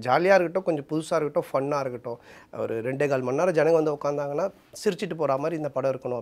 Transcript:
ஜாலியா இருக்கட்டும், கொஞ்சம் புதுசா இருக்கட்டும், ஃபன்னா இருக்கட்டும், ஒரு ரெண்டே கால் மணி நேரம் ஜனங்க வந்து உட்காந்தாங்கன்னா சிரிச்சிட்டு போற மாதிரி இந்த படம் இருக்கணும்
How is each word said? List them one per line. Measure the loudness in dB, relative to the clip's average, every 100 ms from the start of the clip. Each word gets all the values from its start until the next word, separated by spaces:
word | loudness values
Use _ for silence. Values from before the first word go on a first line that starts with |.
ஜாலியா | 2 4 6 6
இருக்கட்டும், | 6 0
கொஞ்சம் | -2 -2 -2
புதுசா | -6 0 -2
இருக்கட்டும், | 0 -2 -2
ஃபன்னா | -2 0 -2
இருக்கட்டும், | -4 -6 -10 -12 -14 -20 -16 -6
ஒரு | -4 -4
ரெண்டே | -4 -2 0
கால் | 0
மணி | 0 0
நேரம் | 2
ஜனங்க | 4 4
வந்து | 4 2
உட்காந்தாங்கன்னா | -2 -4 -4 -4 -4 -4 -6 _ -4
சிரிச்சிட்டு | -4 -2 -6
போற | -4 -2 0
மாதிரி | -2 -4
இந்த | -4
படம் | -2 -2
இருக்கணும் | -2 -4 -6